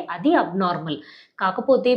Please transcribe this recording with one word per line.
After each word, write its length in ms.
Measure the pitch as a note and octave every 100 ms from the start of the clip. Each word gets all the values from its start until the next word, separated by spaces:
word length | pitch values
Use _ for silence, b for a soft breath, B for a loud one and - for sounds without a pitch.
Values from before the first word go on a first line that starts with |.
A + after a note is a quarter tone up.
| -
అది 200 | F3 C4+
అబ్‌నార్మల్. 600 | D#4+ F3 F#3 F#3 D#3+ D#3+ C#3+ B B B -
కాకపోతే 520 | F#3+ F#3+ A3+ B3+ B3